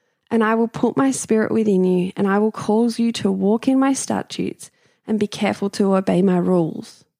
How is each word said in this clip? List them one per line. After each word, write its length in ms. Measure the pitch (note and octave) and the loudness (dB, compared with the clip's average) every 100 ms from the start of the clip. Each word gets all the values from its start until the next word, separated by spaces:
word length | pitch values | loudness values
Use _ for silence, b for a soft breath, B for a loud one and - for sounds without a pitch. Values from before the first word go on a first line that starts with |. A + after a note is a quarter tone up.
| b b b | b b b
"And 140 | A3+ | 0
I 100 | G#3+ | 2
will 140 | A3+ A#3 | 2 0
put 300 | - B3 - | 0 -2 2
my 120 | C4+ | 0
spirit 420 | C4 - A3 G#3+ | 0 0 0 2
within 320 | A3+ G#3+ F#3 | 0 2 2
you, 280 | F#3 F3+ F3+ - | 4 2 0 -2
and 120 | G3 | 0
I 100 | G3+ | 2
will 140 | G#3+ | 0
cause 480 | - - G#3+ A#3 A3+ | -2 -2 0 0 0
you 120 | A#3 | -2
to 180 | A3+ G3+ | 0 -2
walk 360 | F#3+ F#3+ A3+ - | 0 0 0 2
in 120 | C4 | 2
my 140 | C4+ | 2
statutes 760 | C4 - G2 - - - - - _ _ _ - | 0 -4 -6 -6 -6 -8 -8 -16 _ _ _ -4
and 120 | G#3+ | -2
be 60 | G#3 | -2
careful 460 | - G#3+ G#3+ G3 | -2 -2 -2 -4
to 240 | - G3 F#3+ | 0 0 2
obey 260 | F#3+ F3+ | 2 2
my 160 | F#3+ F3+ | 2 2
rules." 680 | F3+ F3+ D#3+ - - - _ | 2 0 0 -4 -14 -18 _